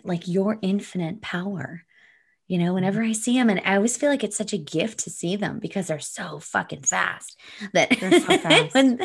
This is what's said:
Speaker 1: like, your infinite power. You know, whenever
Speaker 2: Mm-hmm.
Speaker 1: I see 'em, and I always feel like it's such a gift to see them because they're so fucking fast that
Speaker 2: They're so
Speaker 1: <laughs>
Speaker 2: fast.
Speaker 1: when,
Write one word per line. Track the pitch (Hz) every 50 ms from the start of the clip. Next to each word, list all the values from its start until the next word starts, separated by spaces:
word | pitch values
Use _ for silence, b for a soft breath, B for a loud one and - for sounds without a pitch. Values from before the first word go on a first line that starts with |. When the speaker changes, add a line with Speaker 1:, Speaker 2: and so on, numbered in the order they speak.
| -
Speaker 1:
like, | - 175 170 - 180
your | 170 196 190 214 220 220
infinite | - 185 196 202 196 - - 180 170 156 - -
power. | - - - 175 180 202 202 160 - - 170 170 _ b b b b b b b b b b b b
You | - 180 175
know, | 170 175 180
whenever | 190 185 190 196 220
Speaker 2:
Mm-hmm. | 226 226
Speaker 1:
I | 220
see | 214 - 247 240 254
'em, | 247 220
and | 202 208 -
I | 196 196
always | 202 202 240 -
feel | - 294 285
like | 285 269
it's | 220 208 -
such | - 214 -
a | 214 180
gift | 147 - - 156 185 226 - -
to | - 170
see | - - - 170 190
them | 196 208 - - -
because | - 175 - 196 180 -
they're | 156 147
so | - - - - 185 170 151 151
fucking | - - - - 160 - - 147
fast | 135 - - - - - - - - - - B B B B B 208 196
that | B 175 - - 247 -
Speaker 2:
They're | 190 190 339 339
so | - - 370 -
Speaker 1:
<laughs> |
Speaker 2:
fast. | - 170 302 453 466 - -
Speaker 1:
when, | 262 269 262 240 247